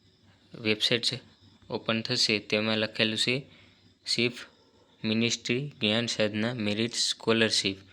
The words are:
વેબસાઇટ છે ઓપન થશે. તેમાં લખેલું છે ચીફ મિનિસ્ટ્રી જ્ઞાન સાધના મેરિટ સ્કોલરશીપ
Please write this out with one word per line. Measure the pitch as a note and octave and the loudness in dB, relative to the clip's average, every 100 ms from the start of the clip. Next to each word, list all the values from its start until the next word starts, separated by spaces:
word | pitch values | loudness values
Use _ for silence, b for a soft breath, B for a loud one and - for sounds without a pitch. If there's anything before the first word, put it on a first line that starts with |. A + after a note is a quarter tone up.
| _ _ _ _ _ | _ _ _ _ _
વેબસાઇટ | - A2+ G#2+ - A#2+ | -4 0 2 2 2
છે | - A#2+ - _ - - - | 0 -4 -12 _ -20 -20 -10
ઓપન | A#2 - A2+ | -6 -2 -2
થશે. | A2 B2+ - G#2+ | 0 0 2 2
તેમાં | - G#2+ A2 A2 | 2 0 2 0
લખેલું | G#2+ - A2 A2 | -2 0 0 2
છે | - B2+ - b b b b b - | 0 0 -4 b b b b b -4
ચીફ | - A#2+ - - _ _ _ _ _ | 0 0 -2 -16 _ _ _ _ _
મિનિસ્ટ્રી | A2 A2 A#2 - - B2 D3 | -2 0 0 0 -2 -4 -4
જ્ઞાન | - G#2+ A2 A#2 | -2 0 0 0
સાધના | - G#2+ G#2 A2 | 0 0 0 -2
મેરિટ | B2 G#2 G#2 A#2 - | -2 -2 -2 -2 -2
સ્કોલરશીપ | - - - A2+ A2 - G2 G2 - | -2 -2 0 2 4 2 0 -4 -12